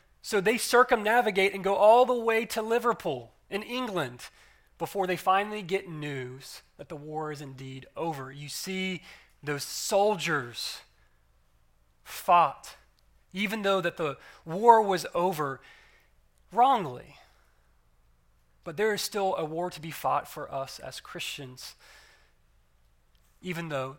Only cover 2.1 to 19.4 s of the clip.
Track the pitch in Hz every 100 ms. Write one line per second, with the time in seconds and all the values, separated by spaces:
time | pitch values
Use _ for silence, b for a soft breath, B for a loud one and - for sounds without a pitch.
2.1 | 247 226 226 233 226 220 233 233 220 175
3.1 | 127 117 _ - 196 208 247 247 185 131
4.1 | 123 - b b b b - 165 196 185
5.1 | 175 - 190 208 214 175 190 - 156 147
6.1 | 135 123 131 - - - - - 156 151
7.1 | 151 151 147 143 131 131 131 131 - 165
8.1 | 143 131 139 147 - 190 190 190 180 B
9.1 | B B B 143 143 - - - 202 208
10.1 | 202 151 151 120 113 - - - _ _
11.1 | _ _ _ _ _ _ _ _ _ -
12.1 | - - 175 147 - - - _ _ _
13.1 | _ _ 185 208 220 196 196 175 175 156
14.1 | 135 B B - 175 233 226 202 180 151
15.1 | - 185 156 143 131 b b b b b
16.1 | b _ _ _ 196 262 254 156 123 -
17.1 | - b b b b b b _ _ _
18.1 | _ _ _ _ _ - 156 214 202 -
19.1 | 214 190 -